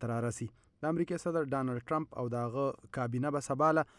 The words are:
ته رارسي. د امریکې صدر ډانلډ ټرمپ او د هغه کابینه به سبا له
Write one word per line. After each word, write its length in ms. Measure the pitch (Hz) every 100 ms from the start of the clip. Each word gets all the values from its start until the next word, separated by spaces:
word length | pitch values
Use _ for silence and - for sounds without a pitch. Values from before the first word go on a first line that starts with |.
ته 100 | 117
رارسي. 380 | 117 117 - 113 - _ -
د 80 | 151
امریکې 320 | 170 170 170
صدر 240 | 175 165 139
ډانلډ 340 | 135 127 123 120
ټرمپ 300 | 156 156 -
او 20 | 120
د 80 | 120 120
هغه 440 | 127 139 - - 135
کابینه 340 | 120 120 143 139
به 100 | -
سبا 240 | 135 156 160
له 80 | -